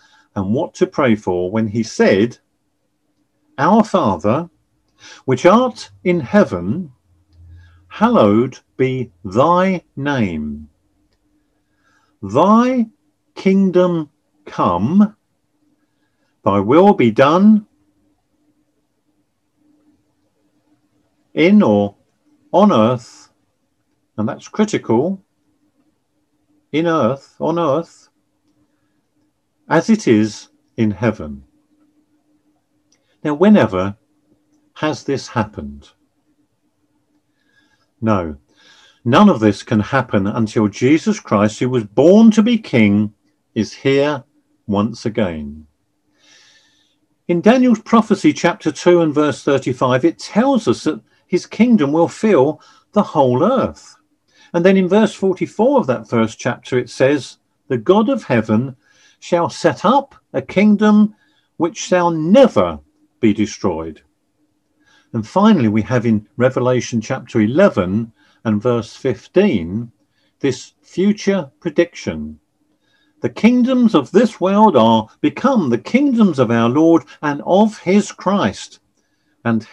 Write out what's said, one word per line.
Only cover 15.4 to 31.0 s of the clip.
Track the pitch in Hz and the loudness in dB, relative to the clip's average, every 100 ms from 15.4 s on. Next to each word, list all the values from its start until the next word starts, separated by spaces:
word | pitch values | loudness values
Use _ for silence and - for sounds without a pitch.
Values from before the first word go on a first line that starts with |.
| _ _ _ _ _ _ _ _ _ _ | _ _ _ _ _ _ _ _ _ _
thy | - 101 | -4 -2
will | 101 151 202 | 2 4 4
be | 202 120 | 4 2
done | 107 139 175 208 214 - _ _ _ _ _ _ _ _ _ _ _ _ _ _ _ _ _ _ _ 302 294 302 _ _ _ _ _ _ _ _ _ _ _ _ _ _ | 2 2 4 4 4 0 _ _ _ _ _ _ _ _ _ _ _ _ _ _ _ _ _ _ _ _ _ _ _ _ _ _ _ _ _ _ _ _ _ _ _ _
in | - 170 208 | 0 2 4
or | 143 104 101 - _ _ _ _ _ | 4 2 -2 -6 _ _ _ _ _
on | 170 208 | 2 2
earth," | 131 110 127 - - _ _ _ _ _ _ _ _ _ - | 2 0 -2 -10 -20 _ _ _ _ _ _ _ _ _ -8
and | 107 | -8
that's | 143 - | -8 -10
critical, | - 214 - - 117 165 190 _ _ _ _ _ _ _ _ _ _ _ _ _ _ _ | -4 -4 -4 -2 -2 -2 -6 _ _ _ _ _ _ _ _ _ _ _ _ _ _ _
in | 143 170 | -4 -2
earth, | 160 113 135 _ - | 0 -2 -4 _ -8
on | 147 170 | -4 -2
earth, | 160 143 165 _ _ _ _ _ _ _ _ _ _ _ _ _ _ _ _ _ - | -2 -2 -6 _ _ _ _ _ _ _ _ _ _ _ _ _ _ _ _ _ -4
"as | 156 - | -2 0
it | 214 - | 0 2
is | 107 107 - - _ _ - | 2 0 -6 -20 _ _ -4
in | 110 | -4
heaven." | 98 | -2